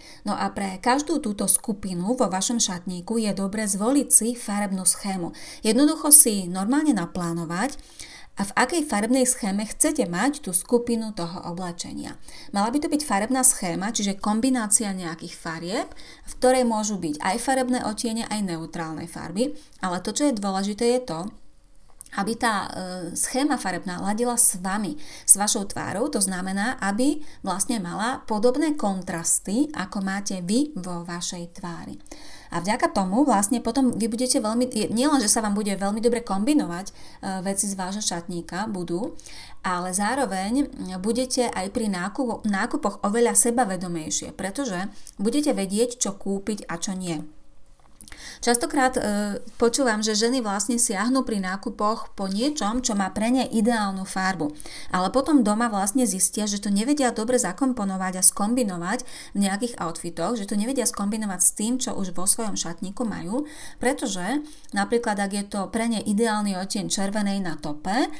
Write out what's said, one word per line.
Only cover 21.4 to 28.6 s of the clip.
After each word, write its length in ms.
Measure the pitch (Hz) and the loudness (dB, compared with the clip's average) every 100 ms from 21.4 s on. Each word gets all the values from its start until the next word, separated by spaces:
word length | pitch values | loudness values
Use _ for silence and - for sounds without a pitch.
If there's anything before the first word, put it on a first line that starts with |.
| - - - - - - - | -20 -20 -20 -20 -20 -20 -10
aby 180 | - 202 226 | -4 -2 0
tá, 160 | 233 | 2
e, 140 | 202 - - 185 180 170 185 | 0 -2 -6 -8 -8 -6 -2
schéma 400 | - 254 294 247 | 0 2 2 2
farebná 400 | 190 175 185 175 | 0 -2 -4 -4
ladila 400 | 190 208 240 233 | -2 0 2 4
s 200 | - 185 | 4 4
vami, 320 | 185 202 196 294 - - - | -2 -2 -2 -4 -10 -8 4
s 80 | |
vašou 320 | 190 214 214 202 | 4 4 0 -2
tvárou, 400 | - 170 190 294 | -4 -4 -2 -2
to 160 | 220 | 0
znamená, 560 | 190 185 190 196 226 262 | -2 -2 -4 -2 -2 -2
aby 440 | 190 202 277 339 - - | -2 2 2 2 -4 -8
vlastne 400 | 196 180 - 226 | -4 0 0 0
mala 400 | 170 170 226 269 - | -4 -2 -2 -4 -4
podobné 480 | 214 240 269 | 2 4 4